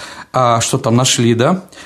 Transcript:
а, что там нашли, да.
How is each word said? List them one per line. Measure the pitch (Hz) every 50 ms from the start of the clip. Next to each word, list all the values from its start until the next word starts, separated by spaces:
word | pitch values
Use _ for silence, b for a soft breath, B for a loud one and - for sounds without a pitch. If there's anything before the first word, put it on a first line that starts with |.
| B B B B B B -
а, | 131 127 120 117 120
что | 117 - - 135
там | 139 120 117 120
нашли, | 127 131 - - 120 117 117
да. | 120 127 151 185 185 - - B B B